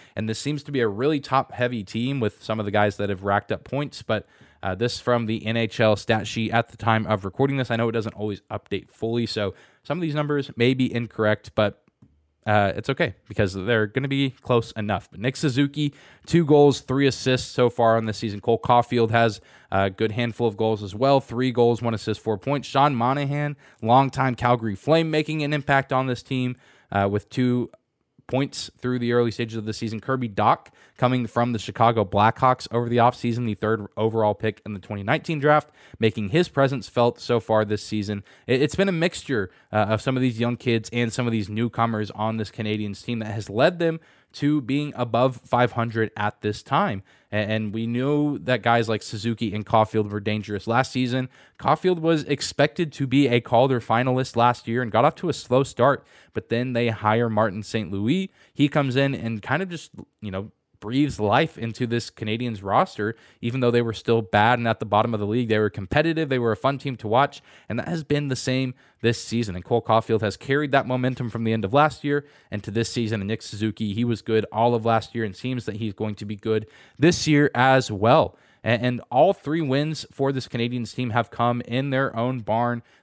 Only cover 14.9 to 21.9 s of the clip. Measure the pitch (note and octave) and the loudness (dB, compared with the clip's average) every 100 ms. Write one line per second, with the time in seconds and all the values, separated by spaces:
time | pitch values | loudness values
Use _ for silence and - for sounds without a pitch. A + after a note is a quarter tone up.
14.9 | F#2 - - A#2+ - D#3 A#2+ C#3+ D3 D3 | -4 -6 -6 -6 -2 -2 0 0 0 -4
15.9 | - - - - E3+ D3+ D3 C#3+ B2+ - | -6 -16 -20 0 2 6 8 8 4 0
16.9 | C3 C#3 - C3 B2+ - - A#2+ - A2+ | 0 0 0 0 0 -2 0 2 4 4
17.9 | A2+ A2+ G#2+ A2+ G2+ - A#2 - A#2+ A#2+ | 4 0 -4 -6 -4 0 0 4 4 4
18.9 | A#2+ A2+ A#2 A#2 G#2 - - _ G2 G2 | 2 2 4 2 0 -12 -20 _ 0 0
19.9 | G2 A2 G#2 A#2+ A2 A#2+ G2+ A2 A2 G2+ | 0 -4 -2 -4 -2 -2 0 -2 -2 -6
20.9 | G#2+ C3+ C#3 - A#2 B2+ A#2+ A#2+ A#2 A#2 | -2 2 2 0 -2 -2 2 2 2 -2